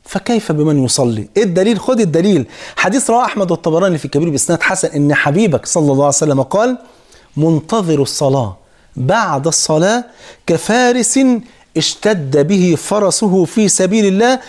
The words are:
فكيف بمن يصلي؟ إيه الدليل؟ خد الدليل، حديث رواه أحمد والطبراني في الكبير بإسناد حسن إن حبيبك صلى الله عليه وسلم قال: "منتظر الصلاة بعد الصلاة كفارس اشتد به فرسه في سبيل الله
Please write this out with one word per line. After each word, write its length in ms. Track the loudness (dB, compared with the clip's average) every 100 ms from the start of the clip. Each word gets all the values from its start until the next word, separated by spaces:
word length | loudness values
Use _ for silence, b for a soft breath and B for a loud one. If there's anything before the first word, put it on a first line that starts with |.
| -10
فكيف 460 | -8 -2 -2 -2
بمن 320 | 0 2 2
يصلي؟ 440 | 0 0 0 -2 -4 -2
إيه 60 |
الدليل؟ 360 | 0 2 0 0
خد 200 | 0 0
الدليل، 460 | 0 2 2 2 -2 B B -4
حديث 340 | -2 0 0
رواه 160 | 0 0
أحمد 260 | -2 -2
والطبراني 460 | -2 0 0 0 -2
في 80 | -2
الكبير 240 | -2 0
بإسناد 320 | -2 -2 -2
حسن 260 | -2 -2 -2
إن 260 | 0 0
حبيبك 520 | 2 0 2 2 0 -2
صلى 260 | -2 0
الله 140 | 2 2
عليه 20 |
وسلم 340 | 0 0 0
قال: 360 | 0 0 0 -2 B B B B B -2
"منتظر 640 | 0 0 0 -4 0 0
الصلاة 560 | -2 -2 0 0 -2 -8 b b b -6
بعد 520 | -2 0 0 -2 -2
الصلاة 560 | -2 0 0 2 0 -4 B B B -2
كفارس 720 | -2 0 2 2 2 0 2 2 0 B B B -4
اشتد 680 | -4 -2 -2 -2 0 0 2
به 280 | 2 2 0
فرسه 680 | 0 0 0 0 0 2 0
في 220 | 0 0
سبيل 360 | 2 0 2 2
الله 340 | 2 2 0